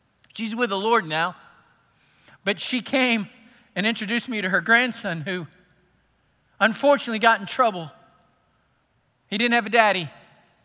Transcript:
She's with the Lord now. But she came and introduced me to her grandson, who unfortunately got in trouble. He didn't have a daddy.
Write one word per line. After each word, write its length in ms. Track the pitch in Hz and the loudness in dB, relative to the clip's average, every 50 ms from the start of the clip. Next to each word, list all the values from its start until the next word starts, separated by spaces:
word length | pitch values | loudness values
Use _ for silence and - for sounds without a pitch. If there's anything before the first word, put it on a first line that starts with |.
| _ _ _ _ _ _ - | _ _ _ _ _ _ -10
She's 220 | - 226 214 226 | -8 -8 -6 -4
with 140 | 233 247 196 | -2 -2 -2
the 80 | 196 | -2
Lord 280 | 190 202 226 233 226 175 | 0 0 2 2 2 0
now. 300 | 156 156 160 170 185 - - - - - _ _ _ _ _ _ _ _ _ _ _ _ _ _ - - _ - | 0 -2 -2 -2 -2 -4 -8 -18 -20 -20 _ _ _ _ _ _ _ _ _ _ _ _ _ _ -20 -20 _ -6
But 160 | 196 208 165 | -6 -4 -4
she 200 | - - 254 247 | -4 -4 -4 -4
came 460 | - - 277 262 254 247 226 220 190 - - - - - _ _ _ _ - | -2 0 0 2 2 2 2 0 -2 -6 -12 -20 -20 -20 _ _ _ _ -6
and 100 | 180 202 | -2 -2
introduced 440 | 220 233 - 220 190 233 233 - 262 | -2 -2 -2 -4 -4 -4 -4 -4 -4
me 120 | 233 208 | -4 -4
to 60 | 208 190 | -2 0
her 120 | 190 180 | 0 0
grandson, 600 | 165 214 226 233 254 247 - - - 196 165 165 | 2 4 4 4 4 2 -2 -4 -6 -6 -6 -6
who 260 | 139 196 180 180 160 - _ _ _ _ _ _ _ _ _ _ _ _ _ _ _ _ _ _ _ _ _ - | -6 -6 -6 -6 -6 -10 _ _ _ _ _ _ _ _ _ _ _ _ _ _ _ _ _ _ _ _ _ 0
unfortunately 600 | 196 226 220 - 277 285 285 285 - 240 226 214 | 0 0 2 2 4 4 4 4 2 -2 -2 2
got 220 | 233 233 226 196 | 4 4 4 2
in 40 | 202 | 0
trouble. 460 | - - - 254 220 190 175 160 143 - - _ _ _ _ _ _ _ _ _ _ _ _ _ _ _ _ _ _ _ _ _ _ _ _ _ | -4 0 2 2 2 0 -2 -8 -12 -14 -20 _ _ _ _ _ _ _ _ _ _ _ _ _ _ _ _ _ _ _ _ _ _ _ _ _
He 100 | - 196 | -8 -4
didn't 180 | 208 240 240 240 | -2 0 0 0
have 100 | 240 208 | 0 0
a 40 | 220 | 2
daddy. 380 | 226 233 220 208 185 185 160 131 - - - - _ _ _ _ _ _ _ | 2 4 4 4 2 0 -4 -8 -12 -18 -20 -20 _ _ _ _ _ _ _